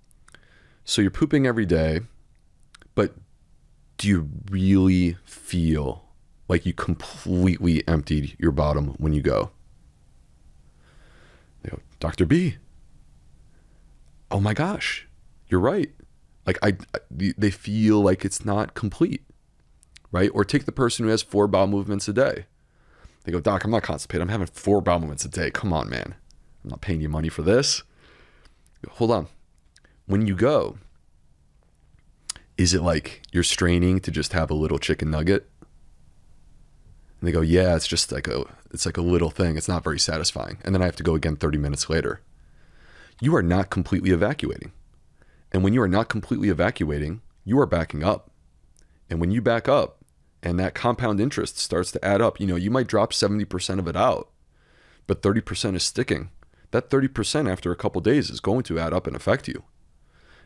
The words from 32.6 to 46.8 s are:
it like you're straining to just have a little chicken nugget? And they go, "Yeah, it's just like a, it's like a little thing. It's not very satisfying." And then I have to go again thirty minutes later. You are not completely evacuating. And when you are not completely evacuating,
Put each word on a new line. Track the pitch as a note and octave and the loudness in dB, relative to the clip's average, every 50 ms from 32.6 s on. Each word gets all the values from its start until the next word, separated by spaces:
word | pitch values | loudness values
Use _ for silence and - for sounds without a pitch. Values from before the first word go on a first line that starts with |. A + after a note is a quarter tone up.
| F#2 E2 F2 | 2 2 2
it | F2+ D#2+ | 2 2
like | F2 D#2+ D#2 - - - - - - | 2 0 0 -2 -6 -14 -18 -14 -4
you're | - F2 E2 | 0 0 0
straining | - - - F2+ F2 F2 F2 F2 F2+ F#2 F#2 | 0 0 2 2 4 4 4 4 4 2 2
to | - - | 0 -2
just | D#2+ - D2+ - - | -4 -4 -4 -2 -2
have | F2+ D#2+ D#2+ | -2 -2 0
a | D#2+ | 0
little | D2+ D#2 D2+ D2 C#2+ | 0 0 0 0 -2
chicken | - - D#2 - E2 D#2 | 0 -2 -2 -2 0 -2
nugget? | D#2 D2+ D#2+ F2 G2 G2+ - - _ - - _ _ - - - - - - - - _ - - - - - - - - - _ _ _ - - - - - - - - | -2 0 2 2 2 2 0 -4 _ -20 -20 _ _ -20 -20 -20 -20 -20 -20 -20 -20 _ -20 -20 -20 -20 -20 -20 -20 -20 -20 _ _ _ -20 -20 -20 -20 -20 -20 -14 -4
And | - F2 | -2 0
they | D#2+ | 2
go, | E2+ D#2+ | 2 2
"Yeah, | D#2+ E2+ F2+ F#2 F2+ F2 | 4 4 4 4 4 2
it's | D#2+ - | 2 0
just | - - E2 - - | -2 -2 -2 -2 -4
like | - C#2 C#2 | -4 -8 -6
a, | - - C2 C#2 - - - - - | -6 -6 -6 -6 -8 -12 -20 -20 -16
it's | - - - | -10 -6 -6
like | F#2 - | -4 -4
a | - E2+ | -2 0
little | F2 F2+ E2+ E2+ D#2 | 2 2 2 2 0
thing. | - - F#2+ E2+ D#2 D#2 | 0 0 0 0 0 -2
It's | - - | -2 -4
not | F2+ E2+ - | -4 -4 -2
very | E2 D2 C#2+ | -4 -2 -2
satisfying." | - - D#2 D#2 D#2 - - - G1+ G1+ - - - | -2 -2 -2 -2 -2 -4 -4 -6 -10 -10 -12 -10 -4
And | - F#2+ | 0 2
then | F#2 | 2
I | F#2 | 2
have | F2+ - | 0 0
to | - D#2+ | -2 -2
go | E2+ D#2+ | 0 0
again | D#2+ D#2 E2 D2+ | 0 0 -2 -4
thirty | C#2+ - D#2 D2 D2+ | -2 -2 -2 0 0
minutes | D2 C#2+ C#2+ C#2 - - | -2 -2 -2 -4 -4 -2
later. | D#2+ E2 C#2+ A#1 - - - - - - - - - - - - - - - - - - - - _ - | 0 0 0 -2 -6 -8 -12 -20 -20 -20 -20 -20 -20 -20 -20 -20 -20 -20 -20 -20 -20 -20 -20 -20 _ -2
You | A#2 C#3 E3 | 0 2 2
are | C#3+ F2+ | 4 4
not | E2+ F2 F#2+ F#2+ - | 4 2 2 2 0
completely | - F#2+ E2 - G2+ F2+ - - F#2 | -2 -4 -2 0 0 0 2 2 2
evacuating. | E2 E2+ G#2+ D3+ - - - - - - - - - - - _ - _ _ _ _ - _ _ _ _ _ - | 4 2 0 -2 -2 -6 -6 -6 -8 -12 -16 -18 -20 -20 -20 _ -20 _ _ _ _ -20 _ _ _ _ _ 0
And | F#2+ F#2 | 2 4
when | G2 A2 | 4 4
you | B2+ A#2 | 4 4
are | F#2 | 4
not | F2+ G#2 A2+ - | 2 2 0 0
completely | - A2 F#2 - B2 G2 - G#2 | -2 -6 -4 -4 -4 0 2 2
evacuating, | F2+ D2 F2 G2+ G#2+ - | 2 2 2 0 0 -2